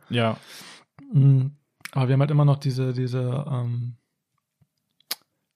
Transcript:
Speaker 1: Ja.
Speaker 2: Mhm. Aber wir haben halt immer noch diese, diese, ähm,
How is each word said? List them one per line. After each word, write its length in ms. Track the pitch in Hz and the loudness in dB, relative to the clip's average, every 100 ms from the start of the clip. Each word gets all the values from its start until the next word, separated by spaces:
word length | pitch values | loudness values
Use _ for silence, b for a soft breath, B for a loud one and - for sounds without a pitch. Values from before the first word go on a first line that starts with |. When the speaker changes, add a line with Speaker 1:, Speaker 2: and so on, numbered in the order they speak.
| - | -6
Speaker 1:
Ja. 280 | 120 113 110 B B B B _ - 277 | -2 -2 -2 B B B B _ -20 -2
Speaker 2:
Mhm. 440 | 214 139 135 135 - _ _ - | 4 4 4 0 -6 _ _ -10
Aber 160 | 135 127 | -4 0
wir 60 | |
haben 60 | 135 | 2
halt 100 | 143 | 2
immer 140 | 147 143 | 2 4
noch 120 | 139 | 2
diese, 360 | 139 127 131 | -2 -4 -4
diese, 520 | 127 127 127 127 127 - | -2 -4 -4 -4 -4 -6
ähm, 480 | 127 120 120 120 117 _ _ _ _ _ _ _ _ _ _ - - _ _ _ | -6 -4 -6 -8 -12 _ _ _ _ _ _ _ _ _ _ -14 -14 _ _ _